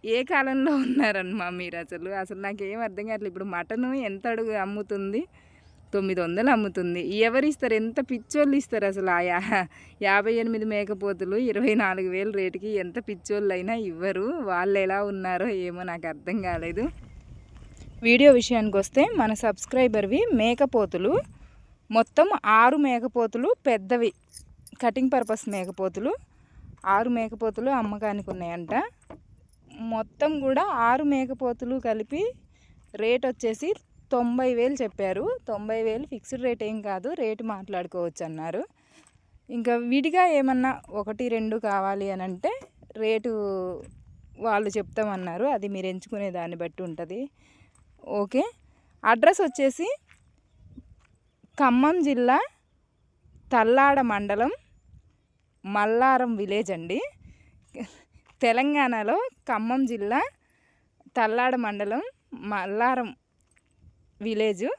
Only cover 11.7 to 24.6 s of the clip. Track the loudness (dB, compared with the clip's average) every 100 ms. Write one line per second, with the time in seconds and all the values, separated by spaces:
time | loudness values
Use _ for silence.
11.7 | 4 2 0 -2 -2 -2 -2 -2 -4 -4
12.7 | -4 -4 -8 -8 -10 -4 -2 0 0 -2
13.7 | -4 -4 -4 -4 -2 -2 -4 -2 0 2
14.7 | 2 2 0 -2 -4 -4 -2 -2 -4 -6
15.7 | -8 -8 -8 -10 -10 -6 -4 -4 -4 -4
16.7 | -4 -6 -6 -18 -20 -20 -20 -20 -20 -20
17.7 | -20 -20 -2 4 8 10 8 6 0 2
18.7 | 0 0 2 2 2 0 0 -2 -4 -2
19.7 | 2 2 2 0 0 2 2 2 2 2
20.7 | 2 2 0 2 2 -2 -16 -20 -20 -20
21.7 | _ _ 0 2 4 4 4 4 8 8
22.7 | 6 2 2 -2 0 0 0 0 2 2
23.7 | 0 2 0 0 -2 _ -20 -20 -20